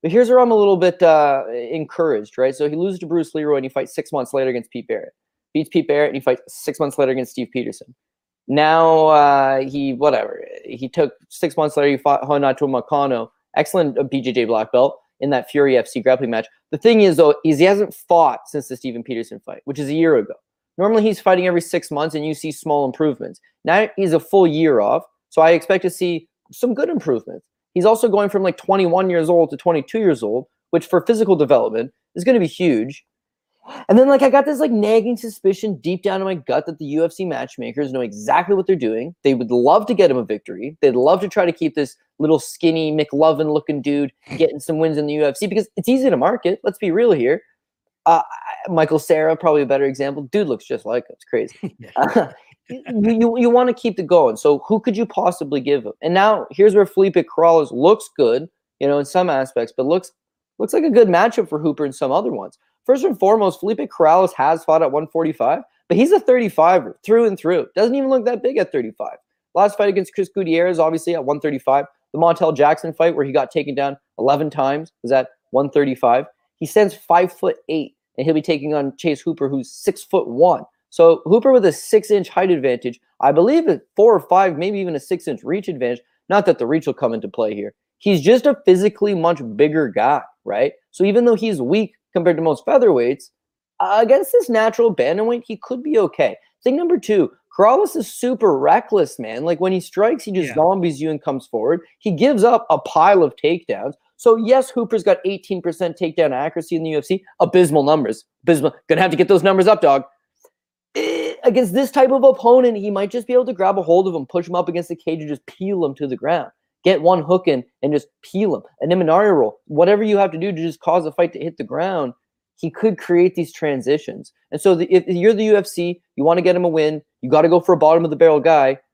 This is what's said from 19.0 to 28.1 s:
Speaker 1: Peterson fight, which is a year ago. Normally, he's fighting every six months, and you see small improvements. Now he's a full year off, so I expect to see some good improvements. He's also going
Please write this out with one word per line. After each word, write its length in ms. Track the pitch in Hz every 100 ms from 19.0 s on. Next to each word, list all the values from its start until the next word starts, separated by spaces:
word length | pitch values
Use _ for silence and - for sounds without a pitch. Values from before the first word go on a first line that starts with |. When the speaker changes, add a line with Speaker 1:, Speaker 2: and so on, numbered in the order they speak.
Speaker 1:
Peterson 340 | 113 117 113 107
fight, 240 | - 95
which 140 | - 139
is 100 | 139
a 60 |
year 220 | 156 165 139
ago. 180 | 107 - _ _ _ -
Normally, 280 | 196 220
he's 160 | 214 196
fighting 260 | - 185 180
every 140 | 175
six 320 | 170 175 -
months, 240 | 147 160 156
and 100 | 151
you 80 |
see 160 | 151 160
small 340 | 143 160 147
improvements. 560 | 135 123 156 123 - - _ _
Now 240 | - 180 214
he's 180 | - 190
a 60 | 160
full 300 | - 196 175
year 320 | 151 160 123
off, 240 | 104 147 - _ _
so 120 | -
I 120 | 160
expect 300 | 170 - 190
to 80 | 185
see 380 | - 180 165 _ _ _
some 240 | - 247
good 140 | 220 -
improvements. 580 | 294 156 120 - 87 _ _ _
He's 120 | 180 190
also 220 | 226
going 200 | 233